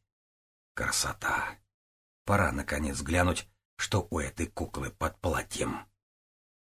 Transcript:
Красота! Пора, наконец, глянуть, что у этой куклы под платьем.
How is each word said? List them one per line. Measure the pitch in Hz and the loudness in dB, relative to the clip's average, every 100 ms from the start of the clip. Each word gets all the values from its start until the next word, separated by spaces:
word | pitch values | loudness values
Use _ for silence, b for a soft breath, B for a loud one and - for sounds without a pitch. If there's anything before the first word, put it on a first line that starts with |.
| _ _ _ _ _ _ _ | _ _ _ _ _ _ _
Красота! | - - - - - - - - - _ _ _ _ _ _ - | -6 -2 0 0 -2 -2 0 -2 -8 _ _ _ _ _ _ 2
Пора, | 101 87 | 4 4
наконец, | 69 - 73 76 69 | 0 -2 -2 -2 -2
глянуть, | 71 87 90 87 - _ _ - | 0 4 4 2 -4 _ _ -6
что | - 101 - | 0 2 2
у | 85 | -2
этой | 69 - 82 | -2 -2 -4
куклы | - 82 - 65 | -4 -6 -4 -6
под | - 80 - | -2 -4 -2
платьем. | 87 76 - - - - - _ _ _ _ _ _ _ _ | 0 0 -2 -4 -2 -4 -8 _ _ _ _ _ _ _ _